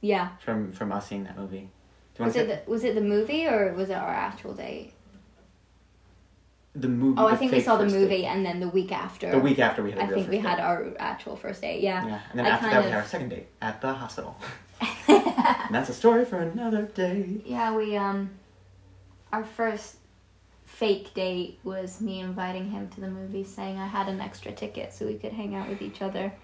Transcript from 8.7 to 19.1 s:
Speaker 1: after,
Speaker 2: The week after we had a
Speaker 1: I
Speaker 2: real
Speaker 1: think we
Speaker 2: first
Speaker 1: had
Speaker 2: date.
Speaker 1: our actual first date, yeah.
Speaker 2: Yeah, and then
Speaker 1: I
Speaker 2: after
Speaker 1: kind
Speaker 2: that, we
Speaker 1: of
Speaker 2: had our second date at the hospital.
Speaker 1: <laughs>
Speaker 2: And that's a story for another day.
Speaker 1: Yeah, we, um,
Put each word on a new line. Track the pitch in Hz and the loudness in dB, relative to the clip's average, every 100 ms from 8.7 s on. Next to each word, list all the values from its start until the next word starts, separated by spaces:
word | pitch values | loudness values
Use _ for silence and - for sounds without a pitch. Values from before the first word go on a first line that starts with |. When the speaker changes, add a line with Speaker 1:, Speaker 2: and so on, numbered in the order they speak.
| 185 185 | 0 0
Speaker 1:
after, | 185 190 - 190 | -4 -6 -8 2
Speaker 2:
The | 135 | 4
week | 135 135 | 4 4
after | 113 - | 4 2
we | 104 | -4
had | - | -2
a | |
Speaker 1:
I | 196 | 0
Speaker 2:
real | 98 | 0
Speaker 1:
think | 127 | 0
we | 196 | 0
Speaker 2:
first | 202 | 0
Speaker 1:
had | 165 | 0
Speaker 2:
date. | |
Speaker 1:
our | 170 170 - - | 0 0 -2 -6
actual | - - - - | -6 -6 -10 -10
first | - 196 | -8 -8
date, | - - | -6 -2
yeah. | 190 180 220 | 0 0 -4
Speaker 2:
Yeah, | 214 - | -6 -8
and | 120 | 0
then | 123 | 2
Speaker 1:
I | |
Speaker 2:
after | - 220 | 4 4
Speaker 1:
kind | - | 4
Speaker 2:
that, | |
we | 196 | 4
Speaker 1:
of | |
Speaker 2:
had | 107 | 0
our | - | -2
second | 170 127 | -4 -4
date | 101 - _ | -8 -12 _
at | 113 107 | -6 -4
the | 131 | -4
hospital. | 131 123 - - - - - - - | -4 -6 -10 -10 -12 -14 -14 -18 -8
Speaker 1:
<laughs> | - - - | -6 -4 8
Speaker 2:
And | 392 - - 302 - - | 8 8 4 4 4 0
that's | 214 269 | -2 -2
a | |
story | - 226 226 | 6 6 8
for | 247 180 | 4 0
another | 165 190 233 214 | -2 -2 -2 0
day. | 208 - 185 196 185 208 | -2 -2 0 0 -2 -4
Speaker 1:
Yeah, | 226 247 226 220 | -6 -2 0 0
we, | 214 208 | 0 0
um, | 202 196 196 - - - - - - - - | 0 -2 -4 -8 -20 -20 -20 -20 -20 -20 -20